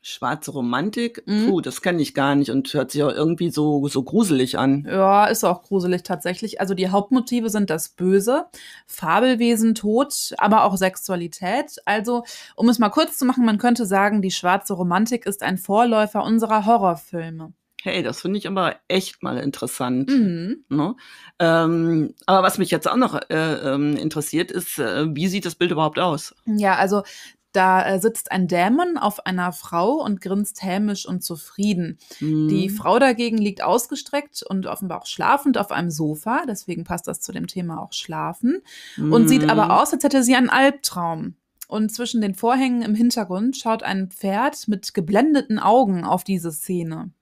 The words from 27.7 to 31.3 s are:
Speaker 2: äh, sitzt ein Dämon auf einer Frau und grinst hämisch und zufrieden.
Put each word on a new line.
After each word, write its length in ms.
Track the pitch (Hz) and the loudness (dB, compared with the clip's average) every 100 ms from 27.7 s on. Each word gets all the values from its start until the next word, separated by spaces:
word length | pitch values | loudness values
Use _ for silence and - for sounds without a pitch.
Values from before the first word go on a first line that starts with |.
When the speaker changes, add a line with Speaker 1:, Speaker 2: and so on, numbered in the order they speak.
| 185 - | 4 2
Speaker 2:
äh, 140 | 190 | 2
sitzt 320 | 214 226 - | 0 -2 -6
ein 160 | 190 180 | -2 0
Dämon 500 | 175 180 269 359 330 | 2 2 2 0 0
auf 260 | 208 - - | -2 -2 -6
einer 260 | 185 180 | -2 -4
Frau 440 | 175 - 170 190 311 | -6 -6 0 0 0
und 260 | 247 196 | -2 -6
grinst 400 | 185 196 208 - | -4 -4 -4 -6
hämisch 460 | 190 190 208 196 - | -4 -2 -2 -4 -6
und 160 | 180 | -8
zufrieden. 720 | - | -8